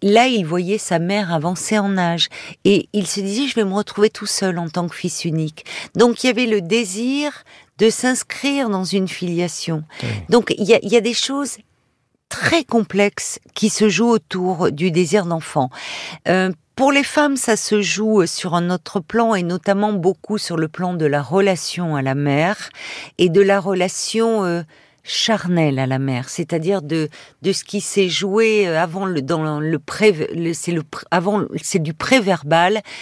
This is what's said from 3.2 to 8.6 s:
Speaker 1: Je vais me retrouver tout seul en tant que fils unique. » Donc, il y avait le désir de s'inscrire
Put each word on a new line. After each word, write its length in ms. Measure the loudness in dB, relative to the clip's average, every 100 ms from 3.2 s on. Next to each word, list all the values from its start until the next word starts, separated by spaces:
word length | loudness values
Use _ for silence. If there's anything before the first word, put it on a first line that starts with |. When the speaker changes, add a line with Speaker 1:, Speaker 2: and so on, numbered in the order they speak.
| -4 -2 -2
Speaker 1:
Je 60 |
vais 120 | 0 0
me 80 | 0
retrouver 340 | -2 2 0
tout 160 | 0 -6
seul 320 | -2 -2 -2
en 100 | -4
tant 200 | -4 -4
que 80 | -4
fils 300 | -6 -4 -4
unique. » 380 | -2 -4 -6 -14 -14 -4 4
Donc, 280 | 4 4
il 40 | 0
y 20 |
avait 160 | 2 2
le 80 | 0 2
désir 800 | 0 0 -4 -2 -2 -4 -6 -16 -20 _ 2
de 120 | 2
s'inscrire 800 | 4 0 -2 -4 -4 -2 0